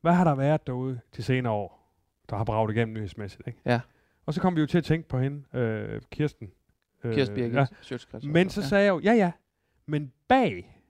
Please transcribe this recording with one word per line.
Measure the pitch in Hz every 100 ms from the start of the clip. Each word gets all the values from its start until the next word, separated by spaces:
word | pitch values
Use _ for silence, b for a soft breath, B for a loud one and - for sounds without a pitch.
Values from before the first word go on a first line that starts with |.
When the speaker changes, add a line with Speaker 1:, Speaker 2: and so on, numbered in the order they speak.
Speaker 1:
hvad | 165
har | 180
der | 175 139
været | 139 151 -
derude | 127 131 127 -
til | -
senere | 117 127 123
år, | 104 98 _ _ _ _ _ -
der | 104
har |
braget | 110 110 110 110
igennem | 113 110
nyhedsmæssigt, | 104 - 101 - -
ikke? | 120 -
Speaker 2:
Ja. | 120 - _ _ _ -
Speaker 1:
Og |
så | 156
kom | 185 170
vi |
jo | 151
til | 175
at |
tænke | - 160 160
på | 131
hende, | 135 143 139 123
øh, | 117 110 104 107 -
Kirsten. | - 147 - 104 _ _ _ _ _
Øh, | 120 113
Speaker 2:
Kirsten | 127 104
Birgit | 120 123
Speaker 1:
ja. | 135 -
Speaker 2:
Schiøtz-Christoffer, | - 123 - 117 143
Speaker 1:
Men | 160 185
så | 202
Speaker 2:
ja. | 139
Speaker 1:
sagde | 202 202
jeg |
jo, | 175
ja, | 196
ja, | 233 180 - _ _ _ _ -
men | 151 143 _ _
bag | 262 220 92 - -